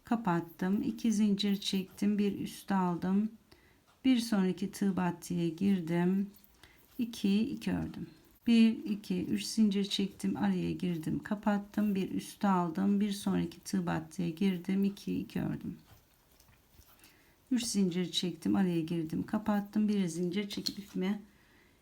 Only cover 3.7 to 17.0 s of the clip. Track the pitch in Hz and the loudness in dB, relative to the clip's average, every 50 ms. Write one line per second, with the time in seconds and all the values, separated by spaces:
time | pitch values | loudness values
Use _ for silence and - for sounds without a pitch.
3.7 | _ _ _ _ _ _ - 262 254 233 226 - 214 196 185 185 180 - 202 196 | _ _ _ _ _ _ 2 2 4 4 2 2 2 2 2 2 0 -2 -4 -6
4.7 | - - 202 196 180 180 180 175 175 170 - - 175 170 170 165 156 165 196 202 | -2 0 0 0 2 2 0 0 -2 -4 -6 -4 -2 0 0 0 0 0 2 2
5.7 | 196 180 160 160 170 170 175 180 190 196 196 196 - - - _ _ _ - - | 2 2 0 0 2 2 4 4 4 2 0 -2 -6 -16 -20 _ _ _ -20 -20
6.7 | - _ - _ - - 240 226 - - - 196 196 208 226 277 - - - 190 | -20 _ -20 _ -6 -6 -6 -6 -4 -2 2 2 4 4 2 0 -2 -4 -2 -2
7.7 | 180 170 160 156 - - 170 - - - - - - _ _ 240 233 226 226 226 | -2 -2 -4 -6 -8 -10 -12 -12 -14 -20 -20 -20 -20 _ _ 4 6 8 8 6
8.7 | 220 - - 208 208 202 - - 185 180 - - 214 202 - - - 220 214 208 | 4 0 -4 -4 -6 -6 -4 -4 -2 -2 0 -2 -2 -2 -4 -2 2 4 4 4
9.7 | 190 202 196 202 - - 196 196 - - - 196 196 - 202 202 190 180 170 170 | 4 2 0 0 0 -2 -2 -2 -4 -4 -4 -2 0 0 0 0 2 0 0 -2
10.7 | 160 156 185 180 170 160 156 156 143 143 - - 208 202 - 214 208 202 202 - | -2 -2 -2 -2 -2 -2 -2 -4 -4 -4 -4 -6 -6 -2 0 0 0 0 -2 -4
11.7 | - 208 208 208 196 190 185 - - 190 - - - - - 202 190 180 175 170 | -2 0 0 2 0 0 -2 -2 -4 -6 -6 -8 -6 0 2 4 4 4 2 0
12.7 | 160 190 196 202 202 196 214 208 196 202 - 196 180 175 170 170 - - - - | 0 0 2 2 2 2 2 0 -2 -4 -2 0 0 0 0 -2 -6 -12 -8 -4
13.7 | - 190 175 170 170 160 160 - - - 175 170 165 - 202 196 185 170 175 - | -2 -2 -2 -2 -2 -4 -4 -6 -6 -4 -4 -4 -2 0 0 0 0 0 -2 -2
14.7 | 190 196 196 196 202 - - 185 180 - - - - - - - - - - - | 0 0 0 0 -2 -4 -6 -6 -4 -4 -6 -6 -4 -4 -4 -4 -4 -6 -8 -10
15.7 | 170 - - - - - _ _ _ _ _ _ _ _ _ _ - _ _ _ | -12 -12 -18 -20 -20 -20 _ _ _ _ _ _ _ _ _ _ -20 _ _ _
16.7 | _ - - - - _ | _ -20 -20 -20 -20 _